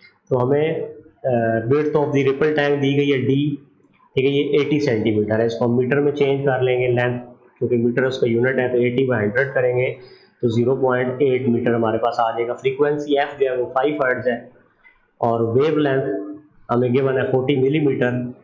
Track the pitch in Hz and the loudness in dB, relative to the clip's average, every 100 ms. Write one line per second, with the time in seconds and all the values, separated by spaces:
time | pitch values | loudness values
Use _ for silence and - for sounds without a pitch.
0 | - _ - 127 127 143 156 165 - - | -20 _ -4 0 2 0 0 -4 -8 -14
1 | - _ 139 120 113 113 113 147 151 147 | -20 _ -2 0 0 0 0 0 0 0
2 | 139 135 135 135 156 151 143 143 139 143 | 0 0 0 0 0 0 0 0 0 2
3 | 143 135 117 135 147 139 - _ _ _ | 2 2 2 0 0 -4 -12 _ _ _
4 | _ - 131 139 147 147 139 147 127 113 | _ 0 2 2 2 0 2 0 0 0
5 | 110 107 104 110 117 113 120 120 127 143 | 2 0 0 0 0 0 0 2 2 2
6 | 147 143 139 139 139 127 127 123 123 120 | 0 2 0 0 0 0 0 0 0 0
7 | 123 123 - - _ - 117 120 120 120 | 0 -4 -10 -20 _ -6 -2 0 0 2
8 | 131 131 123 117 127 127 123 123 123 123 | 0 0 0 2 0 0 0 0 0 0
9 | 131 117 104 113 135 135 123 123 131 - | 0 0 0 0 -2 0 0 0 -2 -6
10 | - - _ - 123 113 120 131 127 123 | -16 -20 _ -4 -2 2 0 2 0 0
11 | 123 127 143 127 123 117 120 117 113 110 | -2 0 0 0 0 0 0 0 0 0
12 | 117 117 113 113 117 120 131 131 147 147 | -2 0 -2 -2 -4 -2 -2 0 0 0
13 | 147 139 143 135 131 123 120 131 147 151 | 0 0 0 -2 -2 -2 -2 -2 0 0
14 | 131 123 123 120 - - _ _ _ _ | 0 0 -2 -4 -8 -20 _ _ _ _
15 | _ - 117 117 113 117 156 151 147 135 | _ -4 0 0 0 2 2 2 0 0
16 | - - - - - _ - 120 123 131 | -2 -6 -8 -16 -20 _ -4 0 2 2
17 | 135 131 127 131 131 117 135 156 143 - | 0 0 0 0 0 2 2 2 0 0
18 | 123 123 123 - | -2 -2 -6 -12